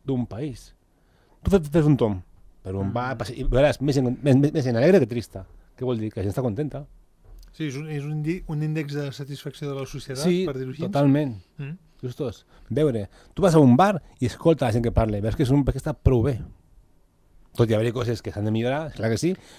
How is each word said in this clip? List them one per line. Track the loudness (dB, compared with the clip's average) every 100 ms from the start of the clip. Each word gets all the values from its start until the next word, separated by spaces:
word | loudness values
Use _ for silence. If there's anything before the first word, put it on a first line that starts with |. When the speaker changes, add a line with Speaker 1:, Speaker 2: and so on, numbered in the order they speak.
Speaker 1:
d'un | -6 -4 -4
país. | -6 -10 -12 -18 _ _ _ _ _ _ _
Tu | 2
fes, | 2 2
fes | 2 4
un | 4
tomb | 2 -2 -8 -20 -20 -18
per | -8
un | -4 -2
Speaker 2:
Mm. |
Speaker 1:
bar, | -2 -4 -6
passi-, | -8 -6
i |
veuràs | 0 4 4 2
més | 0 0
gent, | 0 0
més, | 4 4
més, | 4
més | 0
gent | 0 2
alegre | 6 6
que | 4
trista. | -4 -8 -12 -16 -20 _ -8
Què |
vol | -4 -4
dir? | -4
Que | -4
la | -4
gent | -2
està |
contenta. | -4 -4 -6 -8 -16 -20 _ _ -20 -20 -20
Speaker 3:
Sí, | -10 -8
és | -8
un, | -8
és | -8
un | -6 -6
indi-, | -4 -6 -6
un | -4 -4
índex | -4 -4 -6
de | -6
satisfacció | -8 -12 -12 -12 -10 -10
de | -8
la | -8
societat, | -12 -10 -4
Speaker 1:
Sí, | 0 0 0
Speaker 3:
per | -4
dir-ho | -8
així. | -8
Speaker 1:
totalment. | -4 2 4 4 0 -6 -16 -14
Speaker 3:
Mm. | -14 -14 _ _
Speaker 1:
Justos. | -12 -8 -8 -10 _ _ -6
Veure, | 0 0 0 -6 -14 -16
tu | 0
vas | 4
a | 8
un | 8 8
bar | 6 2 -6 -4
i | -4
escolta | 0 2 2 2
la |
gent | 0
que | 0
parla, | 0 0 0
veus | -2 0
que |
és | 2
un | 2
bar | 2
que | -2
està | -4
prou | 0 2 4
bé. | 2 -2 -8 -18 _ _ _ _ _ _ _ _ _
Tot | -2 2
i | 2
haver-hi | 0
coses | -2 -4 -6
que | -6
s'han | -6
de | -2
millorar, | -2 -2 -2 -6
és | -4
clar | -2
que | 0
sí, | -2 -4 -12